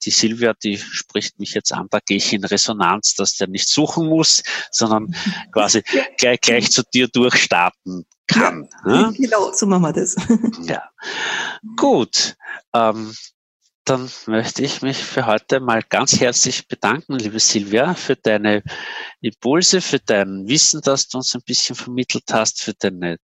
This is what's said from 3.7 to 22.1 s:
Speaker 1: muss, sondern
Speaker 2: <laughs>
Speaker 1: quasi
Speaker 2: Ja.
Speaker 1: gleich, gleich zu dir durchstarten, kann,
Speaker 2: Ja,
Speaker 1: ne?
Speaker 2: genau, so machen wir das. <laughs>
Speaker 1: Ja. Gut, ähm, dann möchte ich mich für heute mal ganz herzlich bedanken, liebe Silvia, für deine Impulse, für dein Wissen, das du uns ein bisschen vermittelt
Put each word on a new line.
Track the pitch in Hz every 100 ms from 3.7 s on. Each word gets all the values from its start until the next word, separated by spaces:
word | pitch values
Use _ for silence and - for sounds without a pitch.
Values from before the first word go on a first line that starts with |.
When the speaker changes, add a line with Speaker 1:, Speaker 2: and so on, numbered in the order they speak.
| 147 151 170 160
Speaker 1:
muss, | 160 156 - - - -
sondern | - 113 110 104
Speaker 2:
<laughs> | - 202 - -
Speaker 1:
quasi | 107 101 110 -
Speaker 2:
Ja. | 269 - -
Speaker 1:
gleich, | 123 123
gleich | - 120 -
zu | -
dir | - 123 127
durchstarten, | 123 123 - - 87 90 - 92 90 - _ -
kann, | 110 90 85 - -
Speaker 2:
Ja, | 90 147 220
Speaker 1:
ne? | 220
Speaker 2:
genau, | 247 214 190
so | - 202
machen | 180
wir | 156
das. | 180 180 - - 220
<laughs> | 214 -
Speaker 1:
Ja. | - - - - - - - - - - 220 226
Gut, | 277 180 107 - - - - - _
ähm, | 117 113 110 110 113 - _ _ _ _ _
dann | - 127 127 - 117
möchte | 110 117 -
ich | 135 -
mich | 135 139
für | - 135 117
heute | 107 - 135
mal | 123 113 -
ganz | 107 135 -
herzlich | 123 - - - -
bedanken, | - 104 - - 135
liebe | 107 107
Silvia, | - 110 101 107 160
für | 175 -
deine | 131 113 107 107 104 - - - - - -
Impulse, | 113 - 123 165 175 185
für | - 139
dein | - 104 98 98 98
Wissen, | 151 - 156
das | 139 135 -
du | 131
uns | -
ein | 123
bisschen | - 123 -
vermittelt | 123 123 123 123